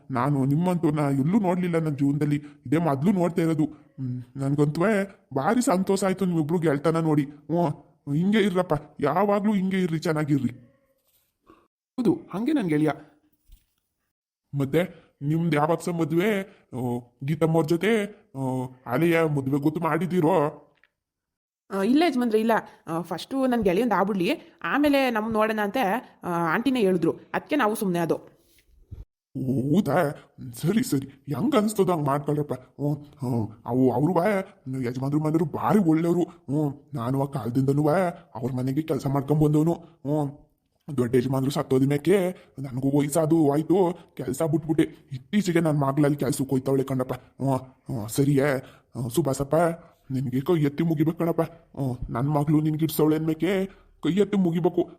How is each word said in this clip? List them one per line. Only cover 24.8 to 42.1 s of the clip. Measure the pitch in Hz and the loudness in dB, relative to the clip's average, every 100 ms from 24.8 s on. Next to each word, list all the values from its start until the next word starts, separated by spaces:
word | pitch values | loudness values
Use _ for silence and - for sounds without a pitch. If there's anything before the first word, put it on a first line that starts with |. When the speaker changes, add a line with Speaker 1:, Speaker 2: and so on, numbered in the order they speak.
| 294 277 262 | 2 4 2
Speaker 2:
ನಮ್ | 226 220 | 0 -2
ನೋಡೋಣ | 214 220 214 | 0 0 0
ಅಂತ, | 208 254 202 220 - _ | -2 0 0 -2 -6 _
ಆ, | 175 170 170 | -6 -2 0
ಆಂಟಿನೇ | 170 254 254 | 0 0 2
ಹೇಳಿದ್ರು, | 190 185 165 | 2 2 0
ಅದಕ್ಕೆ | - - 175 - 302 | -2 -4 -8 -2 0
ನಾವು | 214 | 0
ಸುಮ್ನೆ | 220 196 170 | 0 -2 -2
ಅದು. | 165 151 - _ _ _ _ _ - - - _ _ 131 131 123 135 | 0 -2 -6 _ _ _ _ _ -20 -20 -20 _ _ -8 -4 -2 2
Speaker 1:
ಹೌದಾ? | 160 170 135 147 147 - - 123 | 2 2 0 0 -4 -16 -20 -18
ಸರಿ, | 117 156 220 | -6 -2 0
ಸರಿ, | - 139 - | 0 -4 -6
ಹೆಂಗ್ | - - 143 226 269 | -14 -8 -4 0 2
ಅನ್ಸ್ತದ | 214 208 185 | 0 0 2
ಹಂಗ್ | 170 143 | 2 0
ಮಾಡ್ಕೊಳ್ರಪ್ಪ. | 143 151 147 147 | -2 -2 -4 -2
ಹ್ಞೂ, | 127 - - 143 | -6 -10 -6 -4
ಹ್ಞೂ. | 147 - - 123 117 104 - 117 | -4 -8 -10 -4 -4 -4 -8 -4
ಅವು | 127 131 | 2 2
ಅವ್ರು | 113 156 | 2 2
ಬಾ, | 175 196 196 190 - 131 131 | 2 0 -2 -4 -14 -10 -6
ಯಜಮಾನ್ರು | 120 127 135 147 | -6 -4 -2 -2
ಮನೆಯವ್ರು | 156 160 | 0 0
ಭಾರಿ | 170 - 113 202 | -2 -2 2 2
ಒಳ್ಳೆಯವರು. | 170 156 170 175 | 4 2 2 0
ಹ್ಞೂ, | 170 - - 143 147 135 - | -2 -6 -4 -2 -2 -4 -12
ನಾನು | 143 117 135 | -8 -4 -2
ಆ | 135 | -2
ಕಾಲದಿಂದನೂ | 127 107 123 135 143 | -4 -4 0 2 2
ಬಾ | 151 170 175 175 - | 2 2 0 -4 -14
ಅವ್ರ | 110 120 | -10 -6
ಮನೆಗೆ | 123 131 135 | -4 -4 -4
ಕೆಲ್ಸ | 165 139 135 | -2 -2 -2
ಮಾಡ್ಕೊಂಡ್ | 139 135 151 | -2 0 2
ಬಂದವನು. | 151 151 165 | 4 4 2
ಹ್ಞೂ, | 170 - _ 135 151 143 139 _ _ _ _ - 131 | 0 -6 _ -4 -2 -2 -6 _ _ _ _ -10 -2
ದೊಡ್ಡ | 120 | 2
ಯಜಮಾನ್ರು | 127 127 135 135 | 2 2 0 -2
ಸತ್ತೋದ | 160 - 131 139 | -2 0 2 2
ಮ್ಯಾಕೆ | 143 160 | 0 2